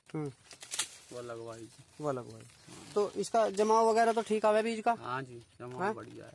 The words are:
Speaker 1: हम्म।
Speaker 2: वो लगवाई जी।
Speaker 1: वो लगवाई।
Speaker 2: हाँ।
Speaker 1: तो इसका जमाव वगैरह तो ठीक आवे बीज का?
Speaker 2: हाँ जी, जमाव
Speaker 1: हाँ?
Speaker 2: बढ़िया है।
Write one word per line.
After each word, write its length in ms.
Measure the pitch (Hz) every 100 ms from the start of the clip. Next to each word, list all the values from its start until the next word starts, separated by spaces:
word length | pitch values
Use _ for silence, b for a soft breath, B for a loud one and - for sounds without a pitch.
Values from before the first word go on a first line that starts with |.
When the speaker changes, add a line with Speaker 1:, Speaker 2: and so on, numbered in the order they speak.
| - 156
Speaker 1:
हम्म। 160 | 147 - - - - - - - -
Speaker 2:
वो 80 | 123
लगवाई 380 | 120 117 117 113
जी। 240 | 113 - - -
Speaker 1:
वो 100 | 151
लगवाई। 300 | 131 117 113
Speaker 2:
हाँ। 520 | 117 - - - - 208
Speaker 1:
तो 160 | 202
इसका 380 | - 190 233 208
जमाव 400 | 196 214 220 226
वगैरह 240 | 226 226
तो 80 | 226
ठीक 240 | 220 214 214
आवे 180 | 214
बीज 160 | 226 220
का? 180 | 233 233
Speaker 2:
हाँ 220 | 120 131
जी, 240 | 127 120 - _
जमाव 220 | 123 127
Speaker 1:
हाँ? 120 | 190
Speaker 2:
बढ़िया 320 | 220 113 113
है। 80 | 110